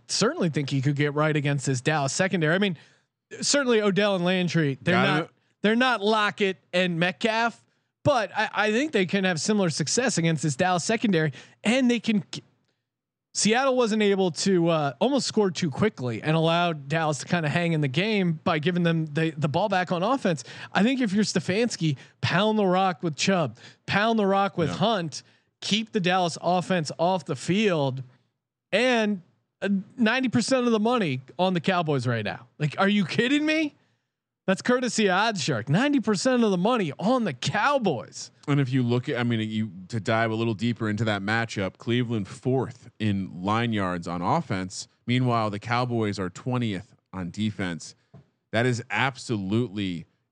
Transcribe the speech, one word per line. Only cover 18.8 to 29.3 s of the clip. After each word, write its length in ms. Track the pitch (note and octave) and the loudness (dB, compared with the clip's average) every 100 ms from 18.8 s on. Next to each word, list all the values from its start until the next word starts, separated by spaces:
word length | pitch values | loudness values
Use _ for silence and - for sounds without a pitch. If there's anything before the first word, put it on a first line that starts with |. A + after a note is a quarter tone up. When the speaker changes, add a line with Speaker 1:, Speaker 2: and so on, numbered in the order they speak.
Speaker 1:
them 240 | E3+ E3 D#3 | 2 0 -2
the, 180 | D3 D#3+ D#3 | -2 -2 -2
the 100 | D3 | -2
ball 220 | E3 G#3 | 0 0
back 240 | F#3+ F3 | 0 0
on 100 | F3 | 0
offense. 400 | G3+ C4+ G3 D#3 - - - | 0 0 0 -2 -6 -16 -4
I 100 | - | 2
think 180 | A3 C4 | 4 2
if 120 | A3+ | 0
you're 100 | G3+ | 2
Stefanski, 720 | G3+ F3+ - G3 A#3+ - D#3+ C3+ - - | 2 0 -2 0 -2 0 -2 -2 -8 -6
pound 380 | - E3+ G#3+ G#3+ | -2 2 2 2
the 80 | F#3+ | 2
rock 340 | F#3 F#3+ E3+ | 2 0 -2
with 120 | E3+ | -6
Chubb, 420 | C#3+ - F#3 C3+ - - - - | -2 0 2 0 -6 -20 -18 -4
pound 320 | G3 A3+ A3+ | 0 2 2
the 80 | G3 | 2
rock 320 | G3 G3 - | 2 0 0
with 120 | D#3 | -2
Speaker 2:
Yeah. 60 | E3+ | 0
Speaker 1:
Hunt, 460 | G#3 G#3 E3 - - _ _ _ | 0 0 -4 -10 -18 _ _ _
keep 320 | - G#3 A3 | -2 -2 0
the 80 | A3 | -2
Dallas 360 | F3 F#3 E3+ - | 0 2 0 -2
offense 500 | E3+ F3+ E3+ F#3 C#3+ - | 0 0 0 -2 -2 -2
off 280 | E3+ F#3+ - | 0 0 -4
the 100 | C3+ | -8
field, 640 | - G3 G#3+ D#3+ C#3 C3 - _ _ _ _ _ - | -2 0 2 2 0 -4 -12 _ _ _ _ _ -2
and, 500 | G3 B3+ A#3 G#3 F#3+ - | 0 2 2 0 -2 -8